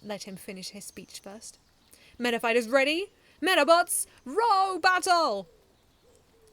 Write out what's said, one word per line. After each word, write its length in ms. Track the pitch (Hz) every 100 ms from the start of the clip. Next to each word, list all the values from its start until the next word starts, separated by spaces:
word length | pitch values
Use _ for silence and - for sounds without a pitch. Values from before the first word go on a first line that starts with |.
let 220 | 208 202
him 120 | - 190
finish 340 | - 190 185
his 140 | 202
speech 360 | - - 185 -
first. 360 | 202 208 - - _ _ _ - - -
Meta 200 | 240 233
fighters 300 | 233 233 220
ready? 420 | 269 269 320 403 _ _ -
Metabots, 640 | 330 359 285 339 349 - - -
row 540 | - 302 466 392 381 370
battle! 680 | 370 370 370 349 302 202 180 _ _ _ _ _ _ _ _ _ _